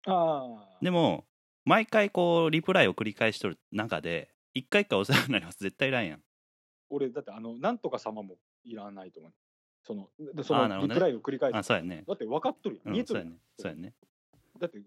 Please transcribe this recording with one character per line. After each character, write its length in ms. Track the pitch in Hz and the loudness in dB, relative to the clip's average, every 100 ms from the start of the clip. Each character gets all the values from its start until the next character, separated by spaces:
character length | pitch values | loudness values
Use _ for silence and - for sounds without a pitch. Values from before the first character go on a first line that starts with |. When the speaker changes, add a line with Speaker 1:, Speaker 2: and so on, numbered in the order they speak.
| 190 | 0
Speaker 1:
あ 380 | 185 165 143 127 | 2 2 0 -4
あ。 320 | 110 101 - | -14 -20 -4
Speaker 2:
で 80 | 180 | 0
も、 380 | 175 135 73 - _ _ _ 143 | 4 4 2 -6 _ _ _ 4
毎 200 | 202 220 | 4 4
回 240 | 214 202 | 2 2
こ 360 | 180 175 170 160 | 2 4 4 4
う、 40 | |
リ 120 | 160 | 2
プ 100 | 175 | 4
ラ 80 | 185 | 6
イ 40 | 104 | 6
を 80 | - | 4
繰 80 | |
り 100 | 110 | -4
返 200 | - 110 | 0 0
し 60 | - | 0
と 100 | 95 | -4
る 100 | - _ | -6 _
中 300 | 104 110 80 | -6 -2 -4
で、 320 | 82 82 - _ _ 131 | -2 -4 -6 _ _ -8
一 80 | - | 2
回 140 | 208 | 2
一 40 | 202 | 4
回 120 | 98 | 0
「お 80 | 101 | 4
世 80 | |
話 140 | 127 127 | 2 2
に 60 | |
な 60 | 104 | -2
り 60 | 90 | -4
ま 60 | |
す」 80 | - | -6
絶 160 | 98 - | -8 -2
対 120 | 135 | 0
い 20 | |
ら 80 | 127 | 0
ん 80 | 90 | -2
や 80 | 73 | -8
ん。 80 | _ _ _ _ _ _ _ | _ _ _ _ _ _ _
Speaker 1:
俺、 220 | 139 131 | -4 -4
だ 100 | 117 | -6
っ 20 | |
て 60 | - | -10
あ 100 | 107 | -12
の 160 | 113 120 | -12 -4
「な 140 | 185 | -4
ん 60 | 240 | -4
と 140 | 170 | -6
か 80 | 123 | -6
様」 240 | 110 107 | -6 -8
も 120 | 98 90 _ _ | -12 -18 _ _
い 100 | 120 | -16
ら 160 | 110 101 | -14 -14
な 160 | 98 92 | -14 -18
い 60 | |
と 80 | - | -20
思 100 | 120 | -20
う。 40 | _ _ _ _ _ | _ _ _ _ _
そ 100 | - | -10
の、 160 | 104 95 - 151 | -10 -10 -14 -10
で、 80 | 151 | -8
そ 140 | 139 120 | 0 2
の、 80 | |
Speaker 2:
あ 20 | 110 | 2
ー、 20 | |
な 60 | 95 | 0
る 40 | |
ほ 60 | 95 | 0
ど 60 | |
ね。 20 | 123 | 2
Speaker 1:
リ 40 | |
プ 60 | 175 | 2
ラ 40 | |
イ 60 | 117 | 0
を 60 | |
繰 100 | 139 | -6
り 80 | 131 | 0
返 120 | 135 | 0
す。 40 | 110 | 0
Speaker 2:
あ、 60 | |
そ 140 | - 98 | 0 0
う 20 | |
や 60 | |
ね。 200 | 87 80 - | 0 -8 -8
Speaker 1:
だ 80 | 190 | -8
っ 20 | |
て 80 | 110 | -4
分 160 | - | -2
か 80 | 262 | -2
っ 80 | - | -4
と 120 | 190 | -6
る 60 | 98 | -8
や 40 | 104 | -4
ん。 20 | |
Speaker 2:
う 20 | |
ん、 40 | |
Speaker 1:
見 60 | 214 | -4
え 40 | |
と 100 | 247 | -2
る 60 | 113 | -4
や 60 | 82 | -6
ん。 120 | 85 _ - | -14 _ -12
Speaker 2:
そ 100 | 90 | -10
う 20 | |
や 60 | 78 | -10
ね。 0 | |
そ 0 | |
う 0 | |
や 0 | |
ね。 160 | 95 - _ _ _ _ _ - | -14 -18 _ _ _ _ _ -8
Speaker 1:
だ 100 | 170 | -8
っ 40 | |
て、 100 | - | -8